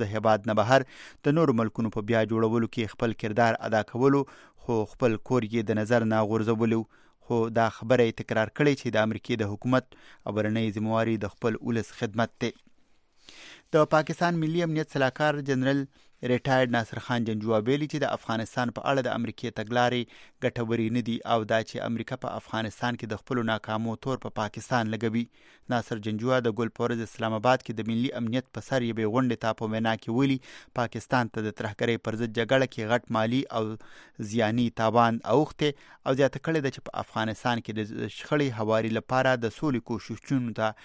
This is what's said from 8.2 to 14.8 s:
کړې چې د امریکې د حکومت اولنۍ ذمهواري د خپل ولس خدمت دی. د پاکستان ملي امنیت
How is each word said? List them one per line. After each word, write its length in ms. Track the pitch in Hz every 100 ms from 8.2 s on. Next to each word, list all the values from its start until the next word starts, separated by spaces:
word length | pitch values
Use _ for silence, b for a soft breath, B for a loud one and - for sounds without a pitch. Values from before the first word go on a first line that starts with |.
| 110 110 107 -
کړې 160 | 147 135
چې 120 | 123 107
د 80 | 110
امریکې 320 | 104 - 120
د 80 | 104
حکومت 460 | 104 123 127 - - B B -
اولنۍ 380 | 104 107 110 110 104
ذمهواري 400 | 110 113 113 110 101
د 100 | -
خپل 240 | 117 110
ولس 340 | 120 117 104 -
خدمت 400 | 107 107 113 - 120
دی. 80 | - _ _ _ _ _ _ B B B B B 156
د 120 | 151
پاکستان 500 | 156 151 165 175 170
ملي 240 | 156 170 165
امنیت 220 | 156